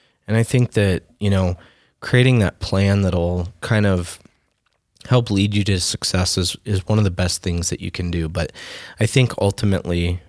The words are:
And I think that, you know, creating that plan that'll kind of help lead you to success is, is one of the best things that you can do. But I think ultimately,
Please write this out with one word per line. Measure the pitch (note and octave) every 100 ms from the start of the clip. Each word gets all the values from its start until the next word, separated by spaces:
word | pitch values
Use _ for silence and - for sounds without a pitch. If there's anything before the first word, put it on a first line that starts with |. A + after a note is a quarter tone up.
| _ _ -
And | A2
I |
think | A#2 C3 B2
that, | - G2+ F2+ - -
you | G#2
know, | G2 F#2 F2 - _ _ _
creating | - B2+ B2+ B2
that | G2 -
plan | - F#2+ G2 G2+
that'll | F#2+ F2 E2+ F2+ F2 -
kind | - A2 G#2
of | F2+ E2+ - _ _ _ _ _ _ _ _ -
help | B2+ A#2
lead | G2 G2+
you | G#2
to | G2 F#2+
success | - - - F#2 F2+ -
is, | F2 -
is | - F#2+ -
one | G#2+
of |
the | G2+
best | F2+ F2+ -
things | F#2 E2+ E2+
that | -
you | F2
can | - F2
do. | E2+ D#2+
But | E2 - - - - - -
I | A2
think | C3+ B2 -
ultimately, | G2 - G#2 G2 - F2 F2 F2+